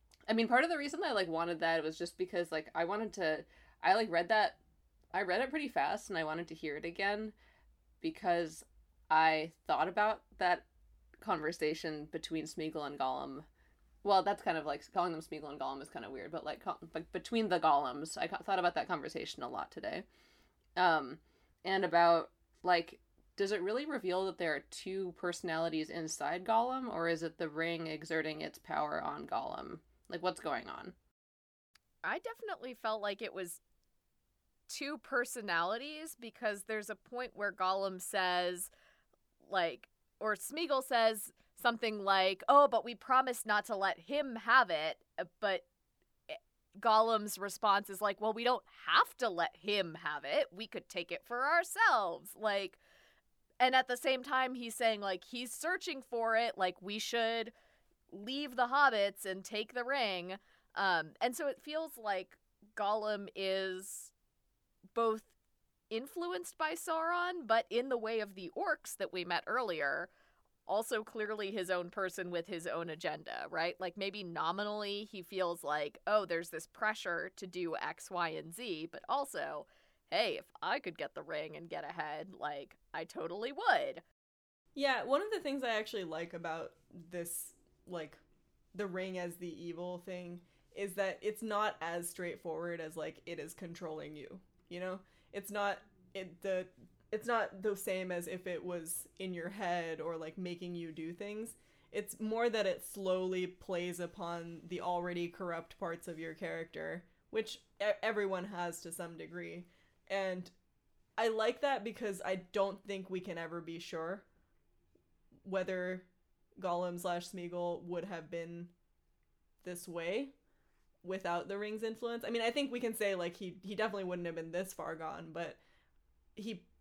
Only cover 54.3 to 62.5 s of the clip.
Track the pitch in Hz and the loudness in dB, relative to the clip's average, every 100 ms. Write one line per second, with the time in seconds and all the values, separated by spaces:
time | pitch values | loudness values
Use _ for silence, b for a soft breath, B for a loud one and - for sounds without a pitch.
54.3 | 262 262 254 233 - 233 214 202 185 - | 0 2 -2 -6 2 2 2 0 -2 -4
55.3 | 247 247 - 311 370 370 277 - 233 226 | -8 -6 -4 -2 -2 -2 -8 -4 0 2
56.3 | 226 233 - 185 180 185 208 - 233 226 | 4 2 2 0 0 -6 -4 -2 2 2
57.3 | 233 226 b b b b _ _ 185 208 | 2 -2 b b b b _ _ -12 -6
58.3 | 269 294 247 240 269 277 220 202 190 196 | -4 -4 0 2 8 8 8 4 2 -4
59.3 | 190 185 214 214 247 240 277 220 185 180 | -6 -4 -4 -4 -4 0 2 2 0 -4
60.3 | 196 b b b - 196 175 156 - 247 | -10 b b b 0 4 4 2 0 -2
61.3 | 247 294 254 - 302 320 240 214 190 190 | 0 -4 -4 -6 -4 -4 -6 -2 -2 -4
62.3 | - _ | -14 _